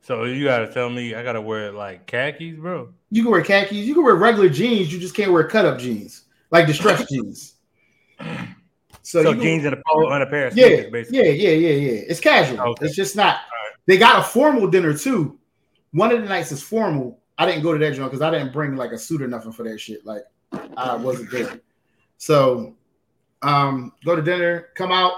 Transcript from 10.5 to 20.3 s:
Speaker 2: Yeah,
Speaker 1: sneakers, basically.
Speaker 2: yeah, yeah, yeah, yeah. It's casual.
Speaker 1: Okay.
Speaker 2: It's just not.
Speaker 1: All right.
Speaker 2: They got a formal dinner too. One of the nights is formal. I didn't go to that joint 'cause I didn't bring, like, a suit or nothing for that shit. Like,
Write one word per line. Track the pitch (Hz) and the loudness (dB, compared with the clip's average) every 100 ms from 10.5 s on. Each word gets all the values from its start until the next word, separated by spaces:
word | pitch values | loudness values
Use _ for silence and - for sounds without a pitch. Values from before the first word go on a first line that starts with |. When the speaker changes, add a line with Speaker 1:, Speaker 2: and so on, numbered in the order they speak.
| 196 | 6
Speaker 2:
Yeah, | 247 | 8
Speaker 1:
sneakers, | 160 104 | 6 0
basically. | 117 113 262 | -8 -4 2
Speaker 2:
yeah, | 180 147 202 | 2 4 2
yeah, | |
yeah, | 156 170 143 143 | 4 4 2 0
yeah. | 110 - | -4 -6
It's | 165 | -2
casual. | 202 262 151 123 | 2 4 2 -2
Speaker 1:
Okay. | 123 117 151 | -4 -2 -4
Speaker 2:
It's | 151 | -4
just | 190 208 | -4 0
not. | 190 | 0
Speaker 1:
All | |
right. | - - 117 107 - - | 0 -6 -12 -12 -8 2
Speaker 2:
They | 190 | 6
got | 226 196 | 8 6
a | |
formal | - 226 302 269 185 | 2 2 4 4 2
dinner | 185 165 147 | 2 2 -2
too. | 269 240 151 - _ _ _ _ _ | -2 -2 -2 -8 _ _ _ _ _
One | 151 226 | 0 2
of | 240 | 2
the | 208 | 0
nights | 185 156 | -4 -6
is | 143 | -10
formal. | - 220 208 147 123 - _ - | -6 -4 -2 -4 -6 -12 _ -2
I | 170 | 0
didn't | 165 | 0
go | 156 | -2
to | 156 | 0
that | 151 | 0
joint | 135 135 | -2 -6
'cause | 131 | -2
I | 156 | -2
didn't | 160 135 | -2 -4
bring, | 135 147 135 | -6 -6 -6
like, | 120 | -8
a | 117 | -10
suit | - 160 | -8 -6
or | 127 | -6
nothing | 117 110 | -8 -12
for | 110 | -12
that | 113 107 | -12 -12
shit. | - 107 107 | -14 -16 -12
Like, | 104 - | -14 -14